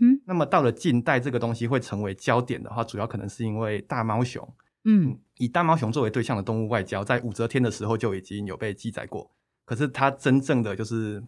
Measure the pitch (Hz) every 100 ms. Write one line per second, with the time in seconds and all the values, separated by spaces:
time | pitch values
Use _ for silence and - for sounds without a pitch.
0 | 240 269 - 180 139 180 127 110 175 120
1 | 120 131 131 120 117 117 117 131 - 101
2 | 104 95 - 120 127 113 - 113 117 101
3 | 107 101 98 - 113 107 110 104 - 127
4 | 113 110 127 - - - _ _ 220 208
5 | 143 127 _ - 120 170 165 160 - 143
6 | 110 120 113 110 95 110 110 110 95 101
7 | 104 123 120 98 113 135 120 - 104 113
8 | 117 95 - 101 101 82 110 98 113 -
9 | - - - _ _ _ - 110 143 131
10 | 135 135 151 135 131 131 110 95 110 113
11 | 107 104